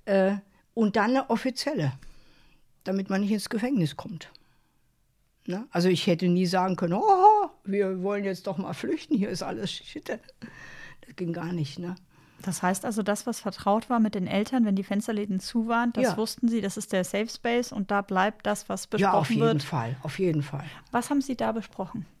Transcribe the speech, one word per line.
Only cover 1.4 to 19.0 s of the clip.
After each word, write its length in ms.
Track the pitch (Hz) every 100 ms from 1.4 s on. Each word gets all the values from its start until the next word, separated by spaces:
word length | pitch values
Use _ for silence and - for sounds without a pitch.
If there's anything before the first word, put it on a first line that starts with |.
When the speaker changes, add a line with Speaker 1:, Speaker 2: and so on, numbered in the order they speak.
| 262 254 - 277 143 127 - - - _ _ _ _ _
Speaker 1:
damit 260 | - 190 190
man 120 | 196
nicht 100 | 202
ins 160 | 214 -
Gefängnis 480 | 220 240 262 160 -
kommt. 340 | - 165 - - _ _ _ _ _ _ _ _ _ _ -
Ne? 160 | 185 247
Also 180 | 175 180
ich 180 | 175 -
hätte 180 | 170 180
nie 180 | 175 180
sagen 280 | 185 185 180
können, 180 | 170
oh, 560 | 190 427 381 403 427 381 -
wir 380 | - 202 190 185
wollen 220 | 185 202
jetzt 240 | 196 185 -
doch 100 | 190
mal 140 | 185
flüchten, 420 | - 233 311 - 254
hier 120 | 208
ist 140 | 175
alles 260 | 180 - 190
Schitte. 480 | - - 302 - 226 - _ - - - - - - -
Das 80 |
ging 180 | - 175
gar 200 | 170 165
nicht, 260 | 175 143 -
ne? 160 | 175 185 - _ - -
Speaker 2:
Das 200 | - 165
heißt 220 | 180 190
also, 180 | - 214
das, 240 | 208 208 -
was 140 | 226
vertraut 480 | 208 - - 208 -
war 100 | 233
mit 140 | 220
den 120 | 208 180
Eltern, 380 | 196 214 254 220
wenn 80 | 196
die 60 |
Fensterläden 560 | 196 202 220 214 202 190
zu 280 | - 233 226
waren, 240 | 233 240
das 80 | 233
Speaker 1:
Ja. 120 | 254 214
Speaker 2:
wussten 320 | 220 - 233
Sie, 120 | 226
das 160 | 196 214
ist 160 | -
der 120 | 190
Safe 240 | 180 196 226
Space 440 | - 240 240 240
und 180 | 208 196
da 120 | 202
bleibt 420 | 202 185 196 -
das, 240 | 208 208 -
was 180 | 190 -
besprochen 240 | 214